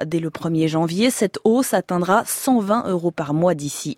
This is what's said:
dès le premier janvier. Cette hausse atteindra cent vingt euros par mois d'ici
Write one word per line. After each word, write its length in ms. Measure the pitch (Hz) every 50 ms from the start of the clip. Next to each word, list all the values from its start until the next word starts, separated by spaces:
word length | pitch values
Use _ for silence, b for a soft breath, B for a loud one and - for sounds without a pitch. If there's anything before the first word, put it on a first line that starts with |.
| -
dès 160 | 160 160 170
le 80 | 165 160
premier 400 | - - - 165 165 160 160 160
janvier. 420 | 156 160 165 165 165 185 226 254
Cette 260 | 240 - 220 185 - - -
hausse 300 | 220 226 254 262 - -
atteindra 500 | 190 - - 185 175 175 175 190 226 -
cent 340 | - - - - 269 254 233
vingt 260 | 202 196 208 202 - -
euros 240 | 185 175 165 175
par 220 | 165 - 160 139 147
mois 220 | 156 170 180 170
d'ici 420 | 147 143 143 - - - 151 139